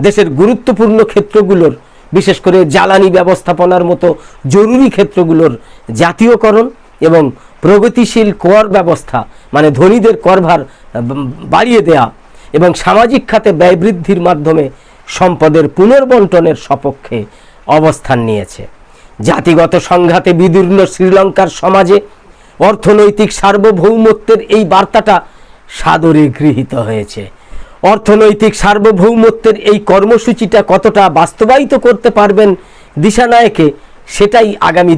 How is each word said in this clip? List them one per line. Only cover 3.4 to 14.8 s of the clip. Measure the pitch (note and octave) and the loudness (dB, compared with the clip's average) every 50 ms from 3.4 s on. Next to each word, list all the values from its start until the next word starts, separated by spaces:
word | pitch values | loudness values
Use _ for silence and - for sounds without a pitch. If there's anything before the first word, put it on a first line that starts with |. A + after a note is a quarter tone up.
| - F3 F3 - F3+ F3+ F3+ F3 F3 F3 | -4 -6 -2 -2 0 0 0 0 0 -2
মতো | F3 E3+ F3+ F3 D3+ - - - - - - C3 C3+ | -2 -2 -2 -2 -2 -4 -10 -20 -18 -12 -4 0 2
জরুরি | G3+ A3 A3 B3 B3+ C4+ A#3 - | 2 2 2 2 2 0 0 0
ক্ষেত্রগুলোর | F#3 G3+ - - F#3 E3+ D#3+ E3 D#3+ E3 C#3+ A#2+ A2+ - - - - - - A2+ G#2+ | -2 -4 -2 -2 -2 0 0 0 0 0 0 -2 -6 -12 -20 -20 -20 -16 -8 -4 -2
জাতীয়করণ | E3+ E3+ F3 - A3 A#3 A#3 A3 A3+ A3 G#3 A3 A#3 B3+ - - _ _ _ - D3+ | -2 -2 0 0 2 2 2 2 2 2 2 2 0 -2 -6 -14 _ _ _ -2 0
এবং | D#3+ E3 E3 D3 B2+ B2+ - - - - _ - | 2 2 2 0 0 -4 -10 -16 -20 -10 _ 0
প্রগতিশীল | E3 G3+ G#3 A3 A#3+ - B3 A#3 - - A#3 A3 G#3 F3+ - - | 2 2 2 2 0 0 0 -2 0 0 0 0 0 -2 -2 0
কর | F3 G3+ G#3+ A3 G3+ F#3+ | 2 2 2 2 0 0
ব্যবস্থা | G3 F3 F3 D#3+ - - - - A#2 G#2+ - - - - - - | -2 0 -2 -2 -4 -6 -8 -8 -8 -8 -10 -16 -20 -12 -6 -2
মানে | D3 D#3 D3+ C3+ B2+ | 0 0 0 2 2
ধনীদের | F3 G3 A3 A#3+ G3 A3+ G3 - - | 2 2 2 2 2 2 0 2 0
করভার | F3+ F#3+ F#3+ F3+ E3 F3 D3+ B2+ - - _ - - - A#2 A#2+ A#2+ C3+ C#3+ C#3 B2 D3 - - A#2+ - | 0 0 2 2 0 0 -2 -2 -8 -18 _ -20 -12 -10 -8 -8 -8 -8 -8 -8 -10 -12 -14 -8 -4 -4
বাড়িয়ে | E3+ A3 B3 A#3+ A3 D#3+ | -2 0 0 0 0 2
দেয়া | E3 D#3+ C3+ A#2+ G#2+ - _ _ _ - - - - - | 2 0 0 0 -2 -6 _ _ _ -20 -20 -12 -6 -2
এবং | D#3 F3 F3+ - - - | 0 0 0 -2 -2 -2
সামাজিক | - F#3+ G#3+ A#3+ A3+ C4 A#3+ - - | 0 0 2 2 2 0 -4 -2 -2
খাতে | A3 G#3+ - G#3+ F3 D3 | -4 -2 0 -2 0 2
ব্যয় | F3 F3+ F#3+ D#3+ | 2 2 2 2
বৃদ্ধির | F3+ A3 F#3+ F3 D#3 - G3 F3 E3+ | 0 -2 -4 -4 -4 -4 -2 -2 -2
মাধ্যমে | F3+ F3 D3 D3 D#3+ D#3+ D#3+ C#3+ B2+ - - | -2 -2 -2 -2 -2 -2 -2 -4 -6 -10 -16